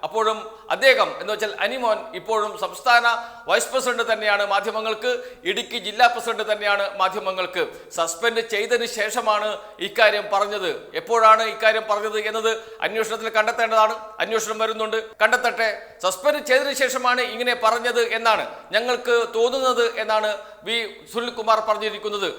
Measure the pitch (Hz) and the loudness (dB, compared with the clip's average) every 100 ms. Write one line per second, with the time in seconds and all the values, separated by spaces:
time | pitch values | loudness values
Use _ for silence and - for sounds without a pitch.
0 | 208 208 220 214 - - - 185 269 262 | -4 0 0 0 -6 -16 -6 2 4 6
1 | 190 - 180 214 214 - 196 254 247 214 | 4 -2 -6 -4 -4 -2 -4 -2 -2 -2
2 | - 175 196 220 208 202 185 - 254 240 | -4 -14 -2 -2 -2 -4 -8 -4 4 4
3 | 233 226 - - - 196 233 254 247 233 | 4 0 -4 -14 0 2 2 -2 0 -2
4 | 226 214 214 202 202 196 202 214 220 214 | 0 0 2 2 2 0 0 -4 -4 -4
5 | 240 247 - - 165 202 240 240 196 208 | -2 -4 -6 -10 -4 -4 -4 -6 -8 2
6 | 240 233 233 214 214 214 208 202 - - | 2 2 -6 -4 -2 -2 0 0 -2 0
7 | 185 196 196 185 180 180 151 - - - | -2 0 -6 -4 -4 -2 -4 -6 -12 -4
8 | 165 165 233 226 226 208 220 240 233 - | -4 0 -2 0 -4 -4 0 0 0 -4
9 | 214 247 226 208 214 202 - - 190 - | -2 -2 0 0 0 -6 -10 -10 -8 4
10 | 214 208 202 196 202 202 185 131 - 156 | 4 4 -2 0 0 -2 -4 -4 -6 -8
11 | 170 226 220 220 226 214 220 220 214 208 | -2 4 8 8 4 2 2 2 0 -2
12 | 214 214 214 220 220 220 - - - 214 | -2 -4 -4 -2 0 -2 -6 -6 -4 -2
13 | 214 220 220 214 214 233 226 220 220 226 | -4 -4 -2 2 2 2 2 4 4 2
14 | - - 185 220 214 214 220 220 220 220 | -10 -6 -2 0 -2 -2 -2 -2 -2 -4
15 | 220 - 220 247 240 220 226 202 - - | -6 2 2 4 0 0 -2 -2 -10 -4
16 | 180 190 285 302 240 254 285 269 262 254 | -4 0 0 0 2 2 2 0 0 0
17 | 247 247 247 220 247 240 220 233 233 233 | 0 0 0 -2 -2 2 2 2 0 0
18 | 233 226 226 208 135 - - 202 240 240 | 0 2 2 2 0 -8 -2 -2 0 -2
19 | 240 240 233 226 240 262 262 247 233 226 | 2 2 2 2 2 2 0 2 0 0
20 | 214 214 214 202 - - 175 233 214 - | 0 2 2 -4 -8 -14 -4 -2 -2 -10
21 | - 226 240 240 220 220 220 208 214 214 | -8 -6 -6 -4 2 2 2 -4 -4 -6
22 | 214 202 190 | -8 -4 -4